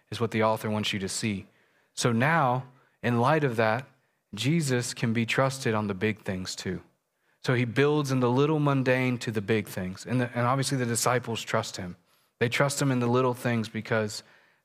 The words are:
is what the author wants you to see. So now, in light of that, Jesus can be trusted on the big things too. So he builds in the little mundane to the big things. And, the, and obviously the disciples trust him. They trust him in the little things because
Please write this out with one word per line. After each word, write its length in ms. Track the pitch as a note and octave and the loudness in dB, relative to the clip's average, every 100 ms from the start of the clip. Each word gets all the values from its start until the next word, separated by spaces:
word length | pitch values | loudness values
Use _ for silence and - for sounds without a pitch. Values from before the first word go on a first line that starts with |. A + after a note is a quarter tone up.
| - | -12
is 100 | A2 | -4
what 120 | A2+ | -2
the 100 | A2 | 2
author 260 | A2 A2 A2 | 2 2 -2
wants 240 | G#2+ G#2 | -2 -2
you 60 | G#2 | -4
to 100 | F#2+ | -4
see. 380 | - A2+ G2 - _ _ _ _ | -4 -2 -4 -8 _ _ _ _
So 180 | - B2+ | -2 0
now, 520 | A#2 C3+ E3 C3+ B2+ B2+ - _ _ | 2 2 2 2 0 -4 -18 _ _
in 160 | A#2 A#2+ | 0 2
light 260 | B2 D#3+ | 4 4
of 120 | C#3+ A2+ | 2 2
that, 300 | A2+ A2 D3 _ _ _ - | 2 0 -4 _ _ _ -14
Jesus 580 | G2+ A#2+ E3+ C#3+ B2 B2 | -4 0 2 2 0 -2
can 220 | - A#2+ | -4 -2
be 100 | A2+ | 0
trusted 480 | A2+ - C3+ C3+ B2 | 0 2 2 0 -2
on 140 | A2 G#2 | 0 -2
the 80 | |
big 280 | F#2+ A2 G2+ | 0 -2 -2
things 320 | - F#2+ F#2 | -6 -6 -6
too. 280 | - G2+ E2+ - _ _ _ _ _ | -8 -6 -6 -10 _ _ _ _ _
So 100 | - | -2
he 100 | B2 | 0
builds 460 | A#2+ G#2 C#3+ D3+ C#3 | 0 2 4 2 0
in 80 | C3 | 2
the 100 | B2 | 2
little 300 | B2+ D3 D#3 | 4 2 2
mundane 580 | C#3+ C#3 B2+ B2+ B2+ A#2+ | 2 2 2 2 2 -2
to 120 | - | -4
the 100 | A2 | -4
big 280 | G2+ A2 F#2 | 0 -2 -2
things. 360 | - F#2 F#2+ | -6 -8 -8
And, 160 | - B2 | -4 -2
the, 100 | A#2+ | -2
and 100 | A#2+ | -2
obviously 320 | A#2+ C3+ C3 C3+ | 0 0 0 -2
the 80 | |
disciples 560 | A#2+ A#2 - B2 A#2+ A2 | 0 0 0 0 -2 -8
trust 360 | - A2+ G#2 - | -2 -2 -2 -8
him. 200 | F#2 F2 _ _ _ - | -10 -12 _ _ _ -2
They 80 | A#2+ | 0
trust 340 | - C#3+ C#3 | 2 2 2
him 80 | C#3 | 2
in 80 | B2+ | 2
the 80 | A#2+ | 2
little 260 | B2 C3 | 4 2
things 360 | A#2+ B2+ A#2 G#2+ | 0 0 0 -2
because 560 | A2 G#2+ A2+ G#2+ - - - _ _ | -6 -2 0 0 -6 -14 -20 _ _